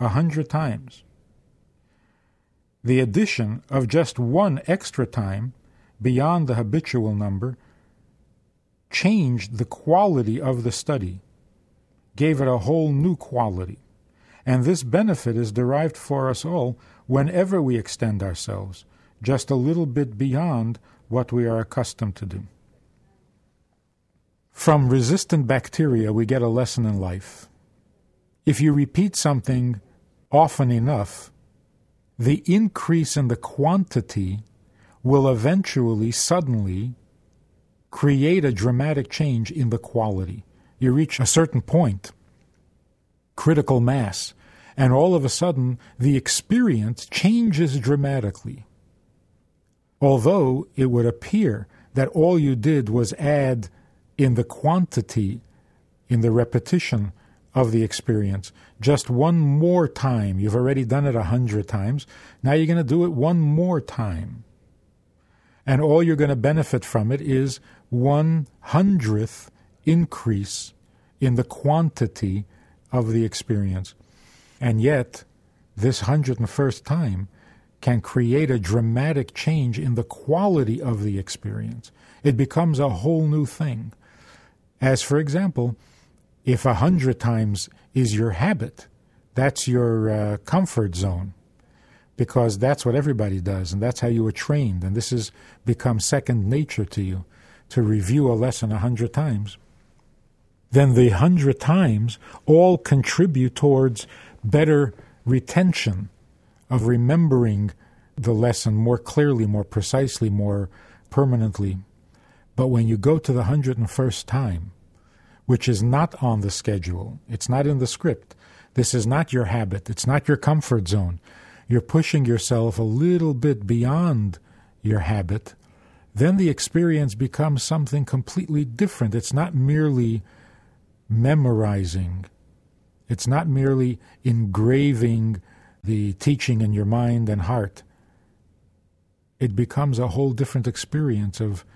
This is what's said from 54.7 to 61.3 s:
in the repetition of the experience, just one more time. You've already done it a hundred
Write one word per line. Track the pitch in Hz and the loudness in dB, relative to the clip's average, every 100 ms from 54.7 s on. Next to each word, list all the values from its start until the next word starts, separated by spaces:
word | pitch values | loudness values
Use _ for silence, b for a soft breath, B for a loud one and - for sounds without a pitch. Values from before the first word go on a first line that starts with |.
| 180 175 - 104 - 98 117 - b b b b _ - | 2 0 -2 -4 -2 -4 -6 -14 b b b b _ -2
in | 120 | 0
the | 113 | 2
repetition | 113 117 123 - 180 - 107 101 b b b b | 2 2 -2 0 -2 0 -4 -4 b b b b
of | 131 123 | 0 2
the | 113 | 2
experience, | 113 - - 110 101 98 - b b - | 0 -4 -2 0 0 -4 -8 b b -4
just | 110 143 - | 0 0 0
one | 123 156 170 | 0 2 2
more | 147 143 170 180 156 | 2 2 2 2 0
time. | - 135 120 101 95 | -2 -2 0 -2 -2
You've | 104 113 | 0 0
already | 127 135 | 0 0
done | 127 135 143 | 0 0 0
it | |
a | 117 | 0
hundred | 87 | 0